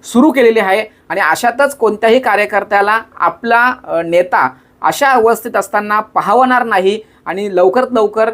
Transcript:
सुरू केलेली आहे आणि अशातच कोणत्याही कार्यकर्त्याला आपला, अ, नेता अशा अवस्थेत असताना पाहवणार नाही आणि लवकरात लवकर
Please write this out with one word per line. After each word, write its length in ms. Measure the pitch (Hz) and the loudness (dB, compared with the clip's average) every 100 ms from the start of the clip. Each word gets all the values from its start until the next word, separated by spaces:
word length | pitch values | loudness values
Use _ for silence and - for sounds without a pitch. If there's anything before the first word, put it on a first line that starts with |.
सुरू 260 | - 233 302 | 0 2 2
केलेली 280 | 262 240 226 | 4 2 2
आहे 260 | 190 202 208 _ _ | 0 -2 -2 _ _
आणि 120 | 196 | -2
अशातच 560 | 165 160 240 240 277 - | 0 0 -2 0 -2 0
कोणत्याही 440 | 220 208 226 247 | -2 0 2 2
कार्यकर्त्याला 800 | 254 202 208 202 196 202 202 220 226 - | 2 -2 0 -2 0 0 0 -2 -4 -4
आपला, 580 | 170 - 233 233 247 - | -4 -4 0 2 2 -2
अ, 180 | - 165 | -6 -4
नेता 480 | 170 170 180 220 131 - _ _ | 0 0 0 0 0 -4 _ _
अशा 280 | - 165 277 | -4 0 0
अवस्थेत 460 | 254 220 226 240 254 | 2 2 0 -4 -6
असताना 440 | 262 214 208 208 | -4 -6 -2 -4
पाहवणार 640 | 214 - 170 233 254 247 | -2 -4 0 2 2 0
नाही 360 | 233 202 190 214 - _ - | 0 0 0 -2 -10 _ -12
आणि 300 | 180 208 180 | -8 -4 0
लवकरात 300 | 185 240 254 | 2 2 -2
लवकर 380 | 240 208 220 220 | -2 -2 0 -2